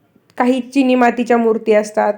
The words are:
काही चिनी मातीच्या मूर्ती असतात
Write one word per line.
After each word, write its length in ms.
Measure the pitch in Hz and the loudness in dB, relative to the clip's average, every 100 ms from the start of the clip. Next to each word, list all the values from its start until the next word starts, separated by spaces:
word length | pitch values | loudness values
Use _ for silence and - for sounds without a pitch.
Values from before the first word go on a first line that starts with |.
| _ _ _ - | _ _ _ -4
काही 220 | 247 262 | -2 -2
चिनी 360 | 240 277 254 254 | -2 -2 0 2
मातीच्या 420 | 240 240 240 240 | 2 0 0 0
मूर्ती 360 | 226 220 220 | 0 -2 0
असतात 400 | 214 214 - 208 | 0 0 -2 -2